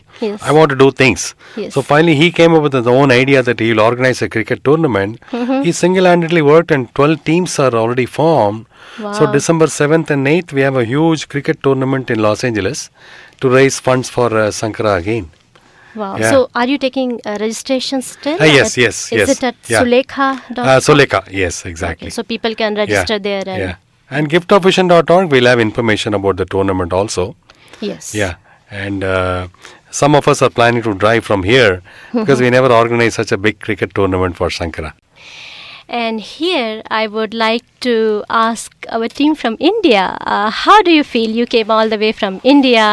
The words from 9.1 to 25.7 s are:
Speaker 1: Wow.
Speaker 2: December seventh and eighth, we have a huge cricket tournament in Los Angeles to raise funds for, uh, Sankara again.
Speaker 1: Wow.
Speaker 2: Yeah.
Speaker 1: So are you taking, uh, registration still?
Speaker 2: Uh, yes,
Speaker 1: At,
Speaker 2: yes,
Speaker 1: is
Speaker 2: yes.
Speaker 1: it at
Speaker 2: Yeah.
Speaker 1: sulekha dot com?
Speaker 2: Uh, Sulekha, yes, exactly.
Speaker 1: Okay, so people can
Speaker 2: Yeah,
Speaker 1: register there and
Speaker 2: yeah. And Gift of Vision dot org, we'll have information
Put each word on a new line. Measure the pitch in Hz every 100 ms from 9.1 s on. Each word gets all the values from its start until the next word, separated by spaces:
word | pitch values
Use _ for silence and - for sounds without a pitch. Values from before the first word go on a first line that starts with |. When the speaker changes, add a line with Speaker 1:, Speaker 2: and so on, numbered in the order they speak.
| 208 151
Speaker 1:
Wow. |
Speaker 2:
December | 139 - 165 160
seventh | - 147 165 156
and | 143 135
eighth, | 165 175
we | 139
have | 135 131
a | 110
huge | 139 165 160 -
cricket | 143 139 147
tournament | 139 135 131 135 123
in | 110
Los | 107 104
Angeles | 127 107 95 151 - _ - - - _
to | 135
raise | 127 135 -
funds | - 127 120
for, | - 120 110
uh, | 107
Sankara | 98 110 101 107 95
again. | 90 113 82 _ _ _ _ _ _ 220
Speaker 1:
Wow. | 196 202
Speaker 2:
Yeah. | 220
Speaker 1:
So | 269 247
are | 247 247
you | 277
taking, | 262 269 254 233 214
uh, | 208
registration | 220 220 - 262 - 269
still? | 247 - 277 320
Speaker 2:
Uh, | 156
yes, | 143 110 -
Speaker 1:
At, |
Speaker 2:
yes, | 117 - -
Speaker 1:
is | 113
Speaker 2:
yes. | 101
Speaker 1:
it | 277
at | 247 - -
Speaker 2:
Yeah. | 220
Speaker 1:
sulekha | 240 240 269 - 269 262 -
dot | 233 131
com? |
Speaker 2:
Uh, | 131 -
Sulekha, | 147 135 101 92
yes, | 95 90 - 98
exactly. | 82 87 80 98
Speaker 1:
Okay, |
so | -
people | - 226 226 220
can | 220 208
Speaker 2:
Yeah, |
Speaker 1:
register | 208 208 180 214
there | 202 101 190
and | 185 95
Speaker 2:
yeah. | 87 _ _ _
And | 139 151
Gift | 170 165
of | 202 185
Vision | 185 185
dot | 175 151
org, | 175 185
we'll | 135 123
have | 123
information | 110